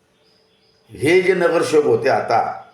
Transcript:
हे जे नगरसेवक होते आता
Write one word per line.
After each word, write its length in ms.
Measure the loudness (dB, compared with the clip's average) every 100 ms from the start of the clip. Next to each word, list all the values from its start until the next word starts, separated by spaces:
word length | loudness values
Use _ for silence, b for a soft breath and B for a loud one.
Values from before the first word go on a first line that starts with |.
| _ _ _ _ _ _ _ _ _
हे 340 | -4 0 2
जे 120 | 2
नगरसेवक 500 | 0 0 0 0 0
होते 240 | 2 0 0
आता 540 | -2 0 -2 -2 -10 -18